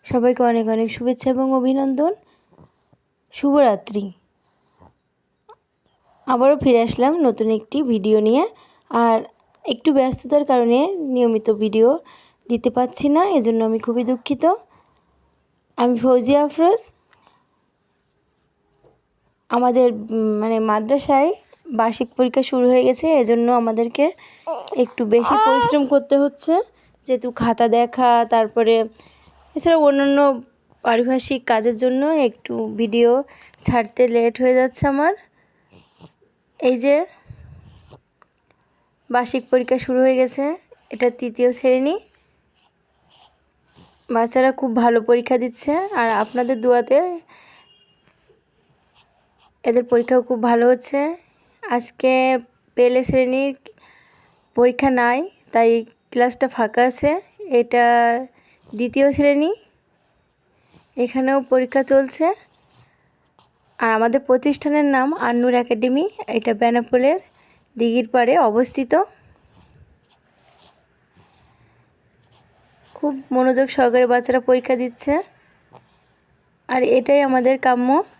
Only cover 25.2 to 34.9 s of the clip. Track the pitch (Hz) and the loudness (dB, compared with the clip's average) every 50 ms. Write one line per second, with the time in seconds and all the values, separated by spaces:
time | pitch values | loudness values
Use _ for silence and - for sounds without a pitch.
25.2 | 233 226 392 427 427 453 - 480 480 466 302 294 277 254 285 277 277 285 277 277 | 2 2 2 2 2 2 2 2 2 2 2 0 0 2 0 0 2 2 0 0
26.2 | 285 285 285 - - 311 320 370 494 _ _ _ _ _ _ _ _ - 262 226 | 0 0 -2 -6 -4 -2 -2 -2 -2 _ _ _ _ _ _ _ _ -4 -4 -4
27.2 | 240 247 240 - 233 233 226 233 233 233 226 233 240 233 240 262 254 240 240 233 | -4 -8 -8 -4 -2 -2 0 0 0 2 2 2 0 0 0 0 2 4 4 2
28.2 | 233 226 233 226 220 214 - 233 233 220 226 226 220 226 _ - - _ _ _ | 2 2 0 0 0 0 0 0 2 2 2 2 0 -4 _ -20 -20 _ _ _
29.2 | _ - _ _ _ _ _ 311 - 339 330 320 302 285 277 277 277 277 277 285 | _ -20 _ _ _ _ _ -2 0 2 2 4 4 4 2 2 2 2 2 4
30.2 | 285 277 262 233 240 _ _ _ _ _ _ _ - 247 233 226 240 247 262 262 | 2 2 0 -2 -10 _ _ _ _ _ _ _ -2 0 0 0 0 0 -2 -2
31.2 | - - 269 247 _ - 240 220 214 240 240 220 254 254 254 262 285 302 320 311 | -2 -4 -6 -6 _ -2 -2 0 0 -2 -2 0 -2 -2 0 0 -2 -2 0 0
32.2 | 269 233 - _ _ - 240 233 220 214 214 208 233 220 220 233 233 233 240 269 | 0 -2 -4 _ _ -10 -8 -8 -8 -8 -4 -6 -4 -2 0 2 2 2 2 0
33.2 | 277 _ - - - - _ _ - - 254 240 220 208 _ - 247 240 233 233 | -2 _ -16 -20 -20 -20 _ _ -6 -2 -2 -2 -2 -4 _ -2 0 0 2 0
34.2 | 233 233 226 - 254 254 254 254 254 254 254 - 269 285 | 0 0 -2 0 0 2 2 2 0 0 -2 -4 -2 -2